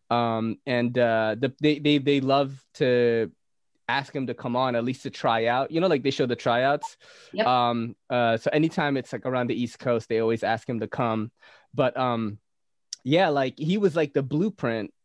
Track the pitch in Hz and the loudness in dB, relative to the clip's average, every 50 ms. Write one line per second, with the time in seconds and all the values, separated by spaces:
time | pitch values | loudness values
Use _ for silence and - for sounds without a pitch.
0 | _ _ 120 120 120 117 113 113 113 113 110 - _ 143 127 120 120 120 120 123 | _ _ 0 0 0 0 0 -2 -2 -2 -4 -6 _ -2 0 0 0 0 2 2
1 | 120 117 113 113 110 110 110 113 131 135 135 - 151 151 151 147 147 147 147 143 | 2 2 2 2 2 0 0 -2 -2 -4 -4 0 0 0 0 2 2 2 2 2
2 | 131 143 143 139 131 135 135 139 139 135 135 131 - _ _ - 147 127 123 123 | 2 2 2 2 2 2 2 2 2 0 -4 -12 -20 _ _ -2 0 2 4 4
3 | 120 120 117 113 110 - - _ _ _ _ _ _ _ _ _ _ - 120 139 | 4 4 2 2 0 -2 -6 _ _ _ _ _ _ _ _ _ _ -2 -2 -2
4 | 135 - - 143 131 120 120 - - 127 120 123 131 131 120 117 117 127 131 - | -2 -4 -8 -8 -6 -6 -8 -8 -6 -4 -2 0 0 0 0 -2 -2 -2 -6 -6
5 | - 135 - - - 135 113 113 113 117 120 127 135 - 151 160 175 190 160 139 | -8 -12 -10 -4 0 0 2 2 2 2 0 0 -2 -2 -2 0 2 2 2 2
6 | 143 139 135 - 139 120 123 - - 127 117 120 127 139 143 151 - - - _ | 2 -2 0 0 0 0 0 -2 0 0 2 2 2 2 0 0 -2 -8 -14 _
7 | - - - - - - - 190 220 123 127 123 120 120 120 117 113 117 - - | -20 -20 -20 -20 -20 -12 -4 -2 0 2 2 2 2 2 0 -2 -4 -6 -8 -14
8 | _ _ 123 123 120 117 113 113 - - - 151 156 165 - - 156 147 139 135 | _ _ 0 0 2 2 2 0 0 0 0 2 0 0 0 -2 -2 0 -2 -2
9 | 127 - - 117 - 131 127 127 123 123 127 - 123 117 - - - 131 120 113 | -4 -6 -10 -8 -6 -4 -2 -2 -2 -2 -2 -2 -4 -6 -6 -6 -2 0 0 0
10 | - - 113 110 113 113 117 113 - 101 113 113 - - 123 113 110 104 - - | 0 -2 -2 0 0 0 0 0 0 -2 -2 -2 -4 -6 -6 -6 -6 -6 -4 -2
11 | 127 117 110 110 107 117 - _ _ - - - _ _ - 127 143 127 - 131 | -2 0 0 -2 -4 -6 -10 _ _ -20 -20 -20 _ _ -2 0 0 0 0 0
12 | 127 127 120 113 113 104 104 - _ _ _ _ _ _ _ _ _ _ - - | -2 -2 -2 -2 -4 -6 -6 -10 _ _ _ _ _ _ _ _ _ _ -18 -12
13 | _ 127 147 170 190 165 147 139 135 131 - - 147 156 185 214 202 185 143 170 | _ 0 2 2 2 2 2 0 0 -2 -4 -4 -2 -2 0 2 2 2 2 2
14 | 156 147 - 143 139 127 151 151 190 220 196 - - 123 113 113 104 - - _ | -2 0 0 -2 -2 0 -2 -2 -2 -2 -2 -4 -4 -2 -2 -2 -4 -8 -12 _
15 | _ | _